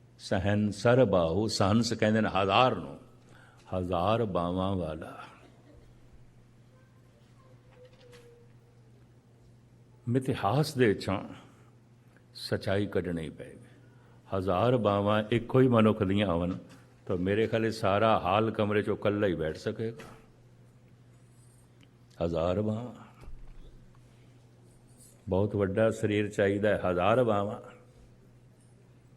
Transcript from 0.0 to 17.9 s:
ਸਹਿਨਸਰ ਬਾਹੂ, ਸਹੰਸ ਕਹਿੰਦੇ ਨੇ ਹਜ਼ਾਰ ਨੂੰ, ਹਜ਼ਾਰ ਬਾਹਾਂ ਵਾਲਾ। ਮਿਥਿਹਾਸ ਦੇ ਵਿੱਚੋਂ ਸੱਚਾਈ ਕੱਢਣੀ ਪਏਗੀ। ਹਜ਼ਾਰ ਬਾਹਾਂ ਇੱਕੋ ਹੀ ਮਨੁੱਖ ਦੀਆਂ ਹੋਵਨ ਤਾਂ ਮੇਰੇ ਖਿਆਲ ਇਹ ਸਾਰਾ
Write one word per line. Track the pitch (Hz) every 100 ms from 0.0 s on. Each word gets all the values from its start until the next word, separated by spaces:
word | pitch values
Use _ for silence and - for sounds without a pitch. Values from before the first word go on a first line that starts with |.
| - -
ਸਹਿਨਸਰ | - 101 101 104 104 98 120 127 120
ਬਾਹੂ, | 92 82 90 110
ਸਹੰਸ | - 98 110 117
ਕਹਿੰਦੇ | 110 110 110
ਨੇ | 101
ਹਜ਼ਾਰ | 87 98 101 127 101
ਨੂੰ, | 71 - - - - - - - - 92
ਹਜ਼ਾਰ | 90 87 92 113 110
ਬਾਹਾਂ | 87 85 92 95 98
ਵਾਲਾ। | 80 78 - - - - - - - - - - - - - - - - - - - _ _ _ _ - 523 - - 494 508 494 494 494 480 480 480 - _ - - - - - _ _ - - - - - - -
ਮਿਥਿਹਾਸ | 123 131 117 98 127 151
ਦੇ | 123 120
ਵਿੱਚੋਂ | 95 - 95 - - - - - - _ - - - _ -
ਸੱਚਾਈ | - 101 - 98 101
ਕੱਢਣੀ | 95 87 85 78
ਪਏਗੀ। | - - - - - - - - - - 98
ਹਜ਼ਾਰ | 95 90 117 127
ਬਾਹਾਂ | 104 101 101 107 107
ਇੱਕੋ | 120 - 131
ਹੀ | 131
ਮਨੁੱਖ | 117 110 104
ਦੀਆਂ | 95 101 101
ਹੋਵਨ | 85 87 92 - - - - -
ਤਾਂ | 92
ਮੇਰੇ | 92 104 110
ਖਿਆਲ | 117 113
ਇਹ |
ਸਾਰਾ | 110 101